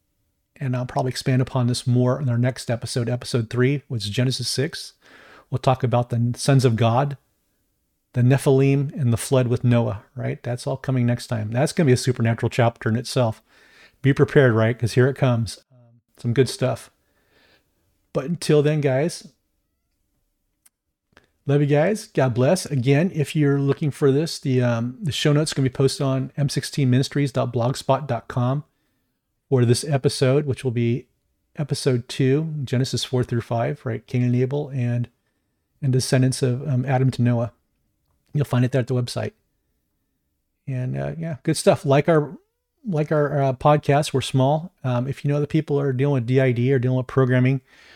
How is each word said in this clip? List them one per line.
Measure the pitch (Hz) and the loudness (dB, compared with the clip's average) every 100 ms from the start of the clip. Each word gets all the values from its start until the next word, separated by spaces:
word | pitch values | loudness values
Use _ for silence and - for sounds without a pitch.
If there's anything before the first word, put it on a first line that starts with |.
| _ _ _ _ _ | _ _ _ _ _
and | - 135 127 | -8 -6 -4
I'll | 123 | -4
probably | 139 127 | -4 -4
expand | - 147 131 | -4 0 0
upon | 127 131 120 | 0 0 0
this | 120 127 | -2 0
more | 123 123 131 | 2 2 0
in | 135 | 0
our | 117 | 0
next | 123 - - | 0 -2 -6
episode, | 117 - 131 120 | -6 -4 -4 -4
episode | 123 - 123 110 | -4 -4 -4 -2
three, | 120 127 143 - | 0 0 0 -4
which | 123 | -8
is | 101 | -4
Genesis | 101 127 120 117 | -2 -2 -2 -4
six. | - 160 - - _ _ - - - - | -4 -4 -6 -16 _ _ -20 -20 -20 -8
We'll | 131 | -2
talk | 131 127 | 0 0
about | 117 120 123 | 2 0 0
the | 117 120 120 | 0 -2 0
sons | - 135 | 2 4
of | 123 113 | 4 2
God, | 113 120 143 139 _ _ _ _ _ _ _ _ _ | 2 2 -2 -6 _ _ _ _ _ _ _ _ _
the | 123 | 2
Nephilim, | 120 135 147 135 139 139 143 | 4 4 4 4 4 2 0
and | 202 120 | -2 0
the | 113 | 0
flood | - 131 120 | 0 0 2
with | 120 | 0
Noah, | 123 120 113 101 - | 2 2 2 -4 -12
right? | 123 123 135 | -10 -8 -8
That's | - 123 | -8 -8
all | 143 135 | -6 -6
coming | - 131 120 | -2 0 0
next | 117 - | -2 -4
time. | 113 107 | -6 -4
That's | 123 151 | -2 -2
gonna | - 143 | 2 2
be | |
a | 123 | 2
supernatural | - 120 113 117 117 | 2 0 0 0 -2
chapter | - 117 - 120 | 2 0 0 -2
in | |
itself. | 113 131 131 113 - _ _ _ _ - _ | -4 -2 -2 -2 -4 _ _ _ _ -20 _
Be | 131 | 0
prepared, | 139 139 151 131 | 2 4 6 6
right? | 110 110 123 | 6 2 0
'Cause | 113 | 0
here | 127 131 | 2 2
it | 131 | 2
comes. | 135 117 104 - _ 123 120 120 _ _ | 0 0 -2 -8 _ _ _ _ _ _
Some | 120 | -2
good | 123 123 | 2 0
stuff. | - 127 - - _ _ _ _ _ _ _ _ _ _ _ _ | 0 -4 -4 -10 _ _ _ _ _ _ _ _ _ _ _ _
But | 151 139 | -6 -4
until | 175 - 151 | -4 2 2
then, | 147 156 | 4 2
guys, | 139 131 165 - - _ _ _ _ _ _ _ _ _ _ _ _ _ _ _ _ _ _ _ _ _ 135 | 0 0 -2 -4 -16 _ _ _ _ _ _ _ _ _ _ _ _ _ _ _ _ _ _ _ _ _ -2
love | 147 | 0
you | 143 | 2
guys. | 147 175 214 - | 2 0 -2 -6
God | 156 131 | -2 0
bless. | 117 131 185 - | 2 2 0 -2
Again, | 139 123 139 180 | -2 2 2 2
if | 151 139 156 | -2 -4 0
you're | 143 139 | 2 2
looking | 139 135 151 | 0 -2 -4
for | - 143 | 0 2
this, | 135 160 - | 2 -2 -4
the, | 139 127 | -2 0
um, | 123 117 120 131 | 2 0 -4 -6
the | 175 | -6
show | - 151 | -2 2
notes | 147 156 | 2 0
are | - | -2
gonna | 131 | -2
be | |
posted | - 135 - | 0 0 0
on | 135 131 135 - | -2 -2 -4 -4
m | 143 | -4
sixteen | 143 - - 131 | -4 -6 0 2
ministries | 127 135 147 143 | 2 0 -2 -2
dot | 127 123 | -2 -2
blogspot | 120 120 131 - 131 147 | -2 -2 -2 -2 -2 -2
dot | 117 - | -6 -6
com | 127 123 143 - _ _ _ _ _ _ _ - | -2 -2 -2 -6 _ _ _ _ _ _ _ -2
for | 131 | 2
this | 120 117 | 4 2
episode, | - 147 139 - 127 143 147 | 0 -2 0 0 2 2 0
which | 123 | -4
will | 131 | -4
be | 117 117 127 - _ _ _ _ - | -2 0 -2 -6 _ _ _ _ -8
episode | 143 139 143 123 - | -6 -4 0 -2 -2
two, | - 131 143 160 151 | -2 2 2 -2 -6
Genesis | 127 127 131 120 | -4 -2 -2 -4
four | - 127 | -2 -2
through | 127 120 | -2 -4
five, | - 117 131 143 | -2 -4 -4 -6
right? | 131 113 - | -8 -8 -4
Cain | 123 | -2
and | 123 | 0
Abel | 123 127 147 147 | 0 0 -4 -6
and, | 135 120 120 120 _ _ _ _ _ _ _ | -4 -2 -2 -6 _ _ _ _ _ _ _
and | 139 | -2
descendants | 127 - 131 127 - | 0 2 2 2 0
of, | 131 123 151 | -2 -2 -2
um, | 127 | -2
Adam | 131 131 131 | 0 2 2
to | - | 2
Noah. | 120 117 117 - _ _ _ _ _ _ _ | 0 0 -4 -10 _ _ _ _ _ _ _
You'll | 151 135 | -4 0
find | 123 | 2
it | 127 | 2
there | 131 | 0
at | 120 | 0
the | |
website. | 123 123 - 107 - _ _ _ _ _ _ _ _ _ _ _ _ - | -2 -4 -6 -8 -10 _ _ _ _ _ _ _ _ _ _ _ _ -10
And, | 127 127 135 | -6 -6 -6
uh, | 139 156 | -6 -6
yeah, | 165 - | -8 -6
good | - 156 | -4 0
stuff. | 196 165 | 2 2
Like | 143 139 175 | 2 2 4
our, | 156 147 180 _ _ _ _ 262 | 2 2 -8 _ _ _ _ -6
like | 151 151 | -4 0
our, | 156 143 147 | 0 0 0
uh, | 135 | 0
podcast, | 127 151 151 - 143 135 | 2 4 4 4 0 0
we're | 131 | -2
small. | - 131 131 151 175 _ | 0 2 2 0 -6 _
Um, | 127 123 131 | -4 -4 -4
if | - | -4
you | 143 | -2
know | 147 | -2
the | 147 | 0
people | 160 151 143 | -2 0 0
are | 139 | 0
dealing | 127 143 | 0 0
with | 135 117 | 0 2
D | 131 | 2
I | 131 | 2
D | 120 123 | 2 2
or | 135 | 2
dealing | 123 127 | 2 -2
with | 123 | 0
programming, | 135 127 127 127 135 - _ - | 2 2 4 2 0 -4 _ -20